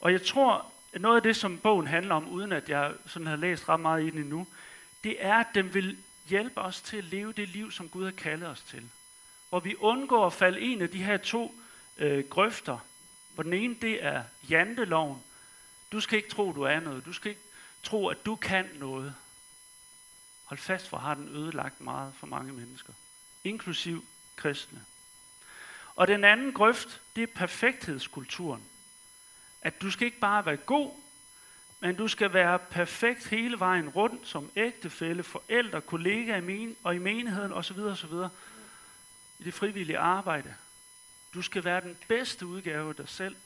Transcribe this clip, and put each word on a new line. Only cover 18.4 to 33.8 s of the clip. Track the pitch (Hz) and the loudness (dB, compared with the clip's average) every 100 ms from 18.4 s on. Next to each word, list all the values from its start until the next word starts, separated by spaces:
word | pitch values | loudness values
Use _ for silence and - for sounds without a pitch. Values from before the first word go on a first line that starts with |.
| - 185 185 | 0 -2 -2
noget. | 156 139 131 135 139 - - - - - - - - - - - - | -8 -8 -6 -8 -12 -20 -20 -20 -20 -20 -20 -20 -20 -20 -20 -20 -20
Hold | - 139 | -14 -12
fast, | - 185 - | -4 -4 -4
hvor | - | -8
har | 135 | -4
den | 143 143 | -6 -6
ødelagt | 147 156 151 139 - | -8 -8 -4 -6 -8
meget | 135 135 135 131 | -10 -8 -8 -12
for | 143 | -10
mange | 135 131 | -8 -8
mennesker, | 135 120 127 - - - - - - | -12 -14 -16 -20 -20 -20 -20 -20 -12
inklusiv | 190 220 180 160 175 165 - - - - | -8 -8 -6 -6 -4 -6 -10 -20 -20 -6
kristne. | 151 143 - - - - - - - - - - - - - - | -4 -4 -8 -16 -20 -20 -20 -20 -20 -20 -20 -20 -18 -18 -16 4
Og | 180 | 4
den | 202 | 8
anden | 202 214 269 | 8 8 4
grøft, | 247 214 233 - - - - | 4 6 6 -2 -14 -12 -4
det | |
er | 226 | -4
perfekthedskulturen. | - 180 - 240 254 - 139 - - 127 - 175 120 104 - - - - - - - - - | -2 -4 2 2 2 -6 -6 -6 -10 -10 -8 -6 -6 -10 -20 -20 -20 -20 -20 -20 -20 -20 -6
At | 160 - | -6 -4
du | 196 | -6
skal | 185 240 | -2 -2
ikke | 233 | 0
bare | 208 208 175 | 2 4 2
være | 143 | -2
god, | - 277 285 - - - - - - - - - | 2 2 2 -6 -20 -20 -20 -20 -20 -20 -20 -6
men | 185 180 | -4 -2
du | 220 | -2
skal | - 202 | 2 4
være | 185 175 180 | 6 6 4
perfekt | 180 175 170 - 233 240 - | 0 -2 -2 2 0 0 -2
hele | 214 233 233 | -2 0 0
vejen | 185 180 | 2 2